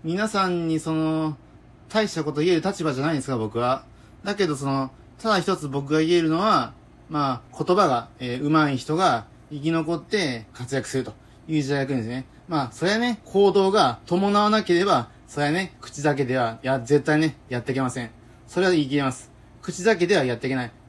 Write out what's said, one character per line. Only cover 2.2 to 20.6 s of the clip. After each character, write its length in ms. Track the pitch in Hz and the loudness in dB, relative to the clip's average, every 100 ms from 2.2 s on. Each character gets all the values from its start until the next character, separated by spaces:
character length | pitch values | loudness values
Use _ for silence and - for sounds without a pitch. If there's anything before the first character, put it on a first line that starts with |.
こ 80 | 147 | -4
と 80 | 143 | 0
言 80 | 175 | 2
え 60 | 165 | 2
る 40 | |
立 220 | 190 - | 0 -2
場 80 | 156 | -4
じ 100 | 131 | -2
ゃ 40 | 151 | -2
な 40 | |
い 20 | |
ん 20 | 151 | -2
で 60 | |
す 80 | - | -2
が、 80 | 123 | -4
僕 200 | 107 113 | -2 -2
は。 260 | 123 131 - - - - | 0 -2 -6 -20 -20 -12
だ 120 | 196 | -6
け 120 | 208 180 | -2 0
ど 80 | |
そ 120 | 135 139 | 0 -2
の、 240 | 135 135 - - - | -2 -4 -10 -20 -6
た 120 | 220 | 0
だ 100 | 196 | 0
一 160 | 165 185 | 0 -2
つ 120 | 147 | -2
僕 240 | 139 139 | -6 0
が 80 | 156 | 0
言 100 | 160 | 4
え 120 | 175 | 2
る 60 | 160 | 2
の 100 | 165 | 2
は、 360 | 214 185 - - - - - | 2 2 0 -10 -20 -20 -8
ま 320 | 156 139 127 - | -2 -2 -4 -10
あ、 120 | - | -6
言 120 | 156 180 | 2 4
葉 120 | 175 | 4
が、 200 | 120 - - | 2 -4 -10
え 160 | 123 127 | -6 -4
ー、 60 | |
上 260 | 147 156 147 | 2 2 2
手 60 | |
い 20 | 127 | 0
人 200 | - 160 | -2 2
が 300 | 185 - - - - | 2 0 -4 -20 -14
生 80 | 147 | -6
き 140 | 156 | -2
残 220 | 165 156 | -2 -2
っ 80 | 165 | -4
て 440 | - 214 156 117 107 | -2 -2 -2 -4 -12
活 240 | - 123 135 | -14 -6 -6
躍 120 | - | -4
す 80 | 131 | -4
る 80 | |
と 80 | 120 - - - - | -6 -12 -20 -18 -4
い 100 | 156 | -2
う 40 | |
時 80 | 135 | 0
代 100 | 143 | -2
が 60 | 135 | 0
来 20 | |
る 40 | 131 | -2
ん 20 | |
で 60 | |
す 40 | 110 | -4
ね。 160 | 127 - - - | -8 -10 -16 -4
ま 200 | - 127 | -4 -4
あ、 40 | |
そ 120 | - | -2
れ 80 | 175 | 0
は 60 | 220 | 0
ね、 220 | 247 220 | 0 -4
行 260 | - 196 202 | -2 4 4
動 220 | 196 190 | 4 4
が 260 | 202 135 113 - | 4 2 0 -2
伴 320 | 175 202 208 | 0 2 2
わ 80 | 208 | 4
な 140 | 214 | 2
け 120 | 185 | 2
れ 100 | 170 | 2
ば、 240 | 196 143 117 - - | 4 2 0 -14 -10
そ 140 | 143 | -2
れ 60 | 147 | 0
は 60 | |
ね、 220 | 175 190 - | 0 -4 -10
口 240 | - - | -16 -2
だ 100 | 147 | 0
け 100 | 139 | 0
で 140 | 123 131 | 0 0
は、 220 | 117 117 | -2 -4
い 40 | 127 | -4
や、 120 | 135 | -2
絶 260 | 117 147 | 2 2
対 140 | 156 151 | 4 2
ね、 180 | 160 - - | 0 -2 -8
や 120 | 123 | -6
っ 20 | |
て 100 | 117 | -4
い 20 | |
け 60 | 131 | -2
ま 100 | 127 | -2
せ 140 | 127 | -4
ん。 60 | 117 - - - - | -12 -16 -20 -20 -6
そ 140 | 180 | 0
れ 60 | 185 | 2
は 60 | |
言 100 | 170 | 2
い 60 | 135 | 2
切 80 | 143 | 0
れ 60 | |
ま 80 | 135 | 0
す。 220 | 127 - - - - | -4 -14 -20 -20 -14
口 240 | - 180 | -12 -2
だ 120 | 202 185 | 0 2
け 100 | 175 | 4
で 100 | 190 | 2
は 80 | |
や 120 | 127 113 | 2 -2
っ 20 | |
て 80 | 131 | -2
い 40 | |
け 60 | |
な 80 | 131 | -4